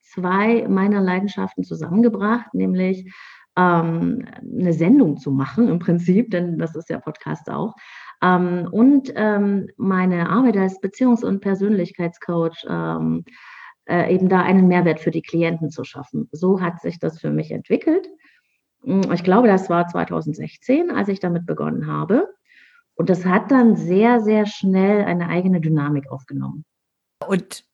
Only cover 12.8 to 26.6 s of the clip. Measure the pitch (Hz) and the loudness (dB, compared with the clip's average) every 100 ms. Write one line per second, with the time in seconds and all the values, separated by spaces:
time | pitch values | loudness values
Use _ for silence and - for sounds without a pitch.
12.8 | 165 165 160 165 170 - - - - - | -4 -4 -2 -4 -6 -20 -20 -20 -20 -16
13.8 | - 175 - 185 185 185 175 190 185 180 | -4 -2 0 2 2 2 4 4 4 4
14.8 | 175 156 170 165 - 165 165 165 156 - | 2 0 -2 -6 -4 -2 -2 -2 -6 -8
15.8 | - 135 135 151 - 151 180 190 175 170 | -14 -14 -12 -10 -10 -4 0 0 -2 -6
16.8 | 170 170 160 160 156 151 156 160 - 208 | -8 -6 -6 -6 -4 -4 -4 -8 -2 -2
17.8 | - 349 - - _ _ _ _ _ _ | 0 -2 -4 -16 _ _ _ _ _ _
18.8 | - 190 185 180 185 196 240 190 - 170 | -2 0 0 0 2 4 6 4 2 0
19.8 | 175 175 165 165 156 160 156 - - 285 | 0 -4 -4 -4 -6 -8 -10 -8 -2 0
20.8 | 349 233 202 190 180 170 170 156 151 151 | 0 -2 -4 -2 -2 -4 -4 -6 -4 -4
21.8 | 151 151 156 240 403 - _ _ _ _ | -6 -4 0 0 0 -8 _ _ _ _
22.8 | _ - 170 175 180 190 - 262 233 170 | _ -4 0 0 2 0 4 4 6 4
23.8 | 160 190 226 240 214 214 208 - 190 190 | 2 2 4 4 2 2 0 -2 0 2
24.8 | 196 208 190 175 170 165 185 180 156 156 | 2 2 0 -2 -2 0 2 2 2 0
25.8 | 143 147 139 135 - 139 135 143 | 0 -4 -6 -12 -10 -10 -8 -10